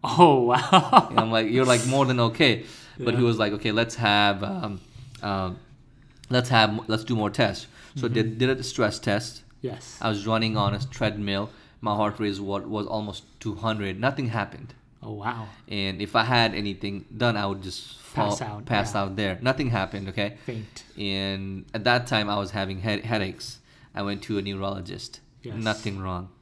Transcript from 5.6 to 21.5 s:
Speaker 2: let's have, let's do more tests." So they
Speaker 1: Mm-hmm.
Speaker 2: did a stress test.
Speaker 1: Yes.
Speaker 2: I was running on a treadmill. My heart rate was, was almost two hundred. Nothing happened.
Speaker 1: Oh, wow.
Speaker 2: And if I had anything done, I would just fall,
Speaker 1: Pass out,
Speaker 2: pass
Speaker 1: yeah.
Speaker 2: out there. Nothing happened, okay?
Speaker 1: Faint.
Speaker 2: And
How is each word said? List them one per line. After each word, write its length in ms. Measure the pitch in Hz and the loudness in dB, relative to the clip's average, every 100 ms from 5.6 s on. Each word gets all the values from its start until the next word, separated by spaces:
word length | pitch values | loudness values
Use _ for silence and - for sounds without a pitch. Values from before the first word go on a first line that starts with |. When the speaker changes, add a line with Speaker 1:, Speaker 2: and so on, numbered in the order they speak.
| - - - - - - - | -16 -20 -20 -20 -20 -20 -2
Speaker 2:
let's 180 | 127 123 | 0 4
have, 400 | 123 107 107 - | 4 4 2 -2
let's 140 | 110 | -4
do 120 | - 120 | -2 0
more 140 | 104 | 0
tests." 380 | 101 110 92 - - - 143 | 2 0 0 -12 -20 -16 -6
So 120 | 123 | -2
they 160 | 113 | 0
Speaker 1:
Mm-hmm. 160 | 107 113 | 0 0
Speaker 2:
did 100 | 127 | 0
a 140 | 131 | 0
stress 340 | 127 - 107 - | -4 0 0 0
test. 460 | - 101 - - - - | 0 0 -2 -14 -20 -12
Speaker 1:
Yes. 360 | 127 113 - - | -10 -10 -16 -6
Speaker 2:
I 80 | 113 | -2
was 180 | 104 101 | -2 0
running 280 | 113 110 107 | 0 0 0
on 200 | 101 101 | 0 0
a 40 | |
treadmill. 720 | - - 110 104 101 98 107 - - _ | -6 -2 -2 -2 -4 -4 -4 -10 -20 _
My 140 | 107 104 | -2 0
heart 240 | 104 104 | 0 0
rate 200 | 107 98 | -4 -2
was, 0 | |
was 460 | 98 98 - 107 101 | -4 -4 -4 -6 -4
almost 380 | 110 104 98 - - | -4 -6 -10 -16 -10
two 160 | 113 101 | -8 -4
hundred. 440 | 110 107 101 95 | -4 -2 -4 -2
Nothing 280 | 117 - 123 | -2 -2 -4
happened. 460 | 113 101 - - - _ _ | -2 -4 -8 -18 -20 _ _
Speaker 1:
Oh, 120 | 110 | -14
wow. 340 | 107 117 120 107 - - | -8 -6 -6 -10 -16 -10
Speaker 2:
And 320 | 101 98 90 | -4 -4 -4
if 160 | 98 117 | 0 2
I 80 | |
had 300 | 113 123 113 | 4 4 4
anything 520 | 104 101 95 101 98 - 110 | 0 -4 -6 -8 -8 -12 -2
done, 180 | 120 107 | 0 0
I 120 | 101 | -2
would 160 | 95 | -4
just 340 | 95 - - - | -8 -12 -14 -20
fall, 300 | - - 104 | -10 -2 0
Speaker 1:
Pass 120 | 104 | -2
out, 240 | 117 104 - | -4 -10 -2
Speaker 2:
pass 280 | 107 98 | 0 0
Speaker 1:
yeah. 80 | 104 | -2
Speaker 2:
out 140 | 98 95 | -4 -2
there. 240 | 101 90 | -4 -2
Nothing 300 | 123 131 135 | -2 0 0
happened, 380 | 117 95 101 98 | 0 -2 -6 -8
okay? 280 | 95 104 - - | -4 -6 -6 -10
Speaker 1:
Faint. 380 | 117 104 - - - | -10 -10 -16 -20 -8
Speaker 2:
And 680 | 101 98 98 98 98 | -4 -4 -4 -4 -8